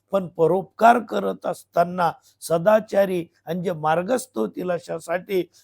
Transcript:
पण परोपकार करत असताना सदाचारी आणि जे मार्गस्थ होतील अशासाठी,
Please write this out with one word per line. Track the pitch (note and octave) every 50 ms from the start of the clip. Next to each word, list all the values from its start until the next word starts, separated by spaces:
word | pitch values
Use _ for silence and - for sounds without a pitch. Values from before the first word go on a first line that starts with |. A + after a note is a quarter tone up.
| _ -
पण | - G3 F#3 D#3+
परोपकार | - - E3 D#3 F3 F#3+ F3+ - _ - A3 A#3 A#3+ B3
करत | G#3 - G#3 G#3 F#3+ F#3+ F#3 - -
असताना | F3 F3 - - _ - E3+ F3 F3 F3+ F3+ F3 D#3+ - - _ _ _ -
सदाचारी | - - D#3+ E3+ E3 G#3 G#3+ A3 G#3+ - G#3+ G3 G3+ F#3+ F#3+ F3 E3 - _ _ -
आणि | D3+ E3 F#3
जे | E3+ G3
मार्गस्थ | F3 D#3 D3+ D#3 D#3+ E3+ F3+ G3 C4 A#3 - - - A3
होतील | A3 G#3 - - F3+ F3+
अशासाठी, | F3 E3+ - E3+ E3 E3 - E3+ E3+ F#3 F3 G3+ G3+ F3+ E3+ - _ _